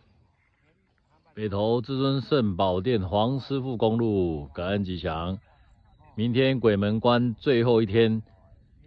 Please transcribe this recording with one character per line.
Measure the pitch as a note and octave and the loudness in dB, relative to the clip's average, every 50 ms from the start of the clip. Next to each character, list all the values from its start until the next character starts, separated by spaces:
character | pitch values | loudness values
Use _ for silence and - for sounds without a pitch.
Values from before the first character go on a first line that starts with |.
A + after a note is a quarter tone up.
| _ _ _ _ _ _ _ _ _ _ _ _ _ _ _ _ _ _ _ _ _ _ _ _ _ _ _ | _ _ _ _ _ _ _ _ _ _ _ _ _ _ _ _ _ _ _ _ _ _ _ _ _ _ _
北 | G#2+ G#2+ G#2+ | -10 -8 -6
投 | F#2+ G2 G#2 A2+ A#2 B2 | -4 -2 0 0 0 -2
至 | A#2 - C#3 C3 | -2 -4 -4 -2
尊 | C3+ C3+ C3+ C#3 | -2 -2 -2 -2
圣 | A#2 - D#3 C#3 A2+ G#2 F#2 | -2 0 0 2 2 0 0
宝 | E2+ G2 F#2+ F2+ F#2 | 0 0 0 0 0
殿 | F#2 B2+ B2 G#2+ F#2 F2 | 0 0 0 -2 -2 0
黄 | G2 G#2 A2 A#2+ C3+ C3+ | 0 0 0 0 0 -4
师 | - - C3+ C#3 | -4 -6 -6 -4
傅 | B2 C3+ B2 | -4 -6 -2
公 | G#2+ A#2+ A2 A2+ A#2 | 0 0 2 2 2
路， | A#2 A2+ G#2 G2 F2+ E2+ D#2+ D2 D2 C#2+ - | 2 2 2 2 0 0 -2 -4 -8 -10 -10
感 | F2 F2 F#2 | -8 -4 -2
恩 | G2+ G#2 G2+ | -2 -2 -2
吉 | F2+ F#2 | -4 -6
祥。 | E2+ E2+ F2 D#2+ D#2+ E2 F2+ G2 - - _ _ _ _ _ _ _ _ _ _ _ - - - | -6 -6 -6 -6 -4 -4 -6 -6 -8 -10 _ _ _ _ _ _ _ _ _ _ _ -20 -14 -8
明 | - G#2+ B2 A#2 | -4 -4 -2 0
天 | B2+ C3+ C3 C3+ B2 | 2 2 2 2 2
鬼 | G#2+ A2+ G#2 | 2 2 4
门 | G2 G2+ G#2 G#2+ A2+ | 2 2 0 0 0
关 | G#2+ A#2+ A#2+ A#2+ B2 B2 A2 | 2 2 2 2 2 0 -2
最 | - - D3 C3 A#2 A#2 | -2 -2 0 2 2 4
后 | B2+ A#2+ A2 A#2 | 4 4 2 2
一 | |
天， | G2 G2 A2+ A#2 A2 A2 A2 A2 - _ _ _ _ - - _ _ _ _ - | 2 4 4 4 4 2 -2 -4 -8 _ _ _ _ -20 -20 _ _ _ _ -16